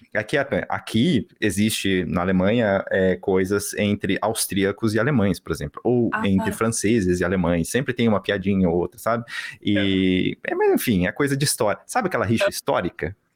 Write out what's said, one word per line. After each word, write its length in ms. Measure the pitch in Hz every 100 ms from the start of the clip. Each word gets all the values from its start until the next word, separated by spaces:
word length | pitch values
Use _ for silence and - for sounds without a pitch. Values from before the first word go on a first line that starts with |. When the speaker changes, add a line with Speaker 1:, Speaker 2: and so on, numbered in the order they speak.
| -
Speaker 1:
Aqui, 240 | 101 107 147 139 95 -
aqui 580 | - - 110 147 139 - -
existe, 640 | 104 92 107 - 98 92 82
na 140 | 87
Alemanha, 600 | 90 92 95 120 110 98 -
é, 260 | 98 92 90
coisas 560 | - 95 95 101 - -
entre 420 | 104 104 95 95
austríacos 720 | 104 110 - 95 95 98 113 107
e 40 |
alemães, 400 | 117 143 98 92
por 120 | -
exemplo. 300 | 80 78 -
Ou 260 | - 123 113
Speaker 2:
Ah. 120 | - 101
Speaker 1:
entre 240 | 98 92
franceses 680 | - 113 113 101 117 90 90
e 40 | 87
alemães. 440 | 95 85 87 82
Sempre 240 | 120 127
tem 140 | 123 117
uma 140 | 98
piadinha 460 | - 101 95 98 92
ou 60 | 87
outra, 220 | 87 -
sabe? 240 | - 117 117 - - -
E, 760 | - 101 101 95 95 92 50 -
é, 100 | - 349
mas 180 | 415
enfim, 320 | 381 - 196 180
é 40 |
coisa 260 | - 143 139
de 80 | 143
história. 340 | - 107 95 -
Sabe 220 | 247 196
aquela 180 | 127 104
rixa 200 | 117 196
Speaker 2:
É. 40 |
Speaker 1:
histórica? 640 | - - 139 90 - 76 - _